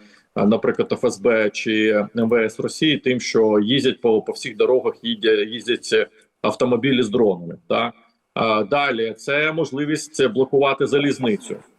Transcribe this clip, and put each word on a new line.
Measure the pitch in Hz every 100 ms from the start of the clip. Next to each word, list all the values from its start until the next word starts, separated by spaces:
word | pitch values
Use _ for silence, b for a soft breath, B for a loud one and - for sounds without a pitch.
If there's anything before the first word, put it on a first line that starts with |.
| b b b -
е, | 104
наприклад, | 110 101 - 117
Ф | 104 120
С | 98
Б | 113 110 107
чи | - 113 107 107 107 104 117
М | 113
В |
С | 117 110 -
Росії, | 117 - 160 143
тим, | 131 123
що | - 117 110 107
їздять | 104 135 131 -
по, | 117 110
по | -
всіх | - 139 107
дорогах, | 113 127 120 -
їдя-, | 113 113 110 107
їздять | 104 117 110 117 - 110 107 b b _
автомобілі | 113 - 123 120 135 127
з | 113
дронами. | 120 107 87 82 82 -
Так? | 113 117 b b b _
А | - 113 107
далі | 98 143 143 113 113 104
це | - 143 156
можливість | 160 147 131 147 151 - - 131
блокувати | 107 135 139 139 135 131
залізницю. | 139 143 127 123 101 - - -